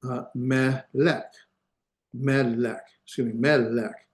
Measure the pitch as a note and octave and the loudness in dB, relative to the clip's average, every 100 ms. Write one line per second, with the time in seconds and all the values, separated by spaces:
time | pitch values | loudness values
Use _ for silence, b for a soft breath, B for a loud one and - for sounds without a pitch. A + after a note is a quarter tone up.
0 | C3 B2 A#2 - B2+ C3 C3 C3 - B2+ | -6 -8 -8 -6 0 2 2 0 -4 0
1 | D#3+ D3 - - _ _ _ _ _ _ | 2 2 -4 -18 _ _ _ _ _ _
2 | _ - C3+ C3+ B2+ A#2 A#2+ A2 - _ | _ -6 0 2 2 0 -2 -4 -14 _
3 | - - A#2+ A2+ C3+ D3 A2 A#2 G#2+ - | -16 -4 -4 0 2 4 2 0 -4 -8
4 | _ | _